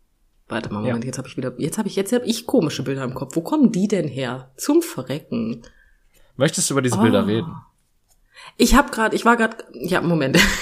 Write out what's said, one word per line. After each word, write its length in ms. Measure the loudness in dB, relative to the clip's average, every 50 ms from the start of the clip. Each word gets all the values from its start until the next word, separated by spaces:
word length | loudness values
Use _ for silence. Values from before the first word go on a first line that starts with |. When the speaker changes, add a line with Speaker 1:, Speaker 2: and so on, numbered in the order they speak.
| _ _ _ _ _ _ _ _ _ -8
Speaker 1:
Warte 240 | -6 -6 -6 -6 -6
mal, 80 | -4 -2
Moment, 220 | -2 -2 -2 -4
Speaker 2:
Ja. 40 | -6
Speaker 1:
jetzt 100 | -8 -10
hab 80 | -10 -10
ich 80 | -10
wieder, 160 | -8 -8 -8 -6 -6
jetzt 200 | -6 -4 -4 -4
hab 80 | -4
ich, 80 | -2 -2
jetzt 180 | -4 -2 0 0
hab 120 | 0 0
ich 220 | 0 -4 -4 -2
komische 360 | 0 2 2 2 2 0 -4 -4
Bilder 220 | -4 -4 -4 -6
im 100 | -6 -6
Kopf. 220 | -8 -10 -6 -4
Wo 60 | -4 -4
kommen 280 | 0 2 4 4 4
die 160 | 4 2 0
denn 220 | 0 0 0 -2 -2
her? 420 | -4 -6 -6 -6 -6 -8 -10 -16 _
Zum 260 | -6 -2 2 2 2 2
Verrecken. 800 | 2 -2 -8 -8 -6 -8 -8 -6 -6 -6 -4 -4 -4 -6 -8 -12 -18 -20 _ _ _ _ _ _ _ _ _ _ _ _
Speaker 2:
Möchtest 320 | 0 0 0 2 0 -2 0
du 60 | 0
über 80 | 0 0
diese 160 | 2 2 4
Bilder 240 | 4 4 4 4 2
Speaker 1:
Oh. 40 |
Speaker 2:
reden? 280 | 2 0 -2 -2 -4 -8 -14 -16 _ _ _ _ _ _ _ _ _ _ _ _ _ _ -20 -20 -12 -2
Speaker 1:
Ich 180 | 2 4 6 6
hab 160 | 6 4 4
grad, 240 | 0 -2 0 0 0
ich 100 | 2 4
war 120 | 4 4
grad, 280 | 4 2 0 -2 -6 -16 -18 -12
ja, 280 | -10 -4 -2 0 0
Moment. 360 | 2 2 2 2 2 2 4 4 4 4 2 -2